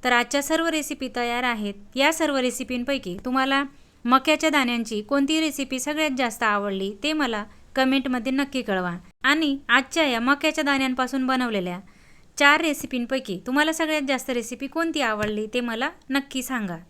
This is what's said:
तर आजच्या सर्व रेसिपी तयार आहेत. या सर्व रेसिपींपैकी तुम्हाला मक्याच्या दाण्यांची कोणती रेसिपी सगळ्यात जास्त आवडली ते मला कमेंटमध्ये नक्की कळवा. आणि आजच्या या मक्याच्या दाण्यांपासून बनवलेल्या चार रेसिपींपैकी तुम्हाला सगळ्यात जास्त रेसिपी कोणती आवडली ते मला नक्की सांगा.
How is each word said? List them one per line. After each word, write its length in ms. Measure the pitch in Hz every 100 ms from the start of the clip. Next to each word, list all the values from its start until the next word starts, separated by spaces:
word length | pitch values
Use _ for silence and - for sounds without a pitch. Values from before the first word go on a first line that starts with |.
तर 80 | 254
आजच्या 300 | 247 240 285
सर्व 240 | 277 320 330
रेसिपी 400 | 320 294 294 262 247
तयार 280 | 240 240
आहेत. 300 | 247 226 208 202 - 254
या 160 | 277
सर्व 240 | 320 311 277
रेसिपींपैकी 800 | 254 247 262 247 240 277 185 180 254
तुम्हाला 380 | 254 262 269 285 - - _ 233
मक्याच्या 440 | 262 262 302 320
दाण्यांची 520 | 294 254 240 226 214
कोणती 380 | 214 277 277 320
रेसिपी 400 | 320 277 233 254
सगळ्यात 320 | 254 302 311 254
जास्त 260 | 247 220
आवडली 500 | 226 208 202 196 196 214
ते 80 | 294
मला 300 | 311 269 214 208 - - -
कमेंटमध्ये 560 | 262 269 262 254 226
नक्की 300 | 262 277 269
कळवा. 340 | 240 190 180 175 - _
आणि 340 | 247 294 311 277 -
आजच्या 360 | 240 269 - 302
या 140 | 240
मक्याच्या 440 | 240 277 311 311
दाण्यांपासून 640 | 285 277 269 254 254 269 262
बनवलेल्या 520 | 262 247 208 180 180 - - - - - -
चार 240 | 285 302
रेसिपींपैकी 760 | 320 285 - 254 240 262 262 185 -
तुम्हाला 260 | 262 302
सगळ्यात 340 | 311 320 311 277
जास्त 220 | 262 262
रेसिपी 380 | 247 233 247 269
कोणती 340 | - 330 311
आवडली 440 | 254 214 208 214 214
ते 140 | 247
मला 280 | 240 226 277 349 -
नक्की 340 | 269 277 262
सांगा. 340 | 254 254 202 165 170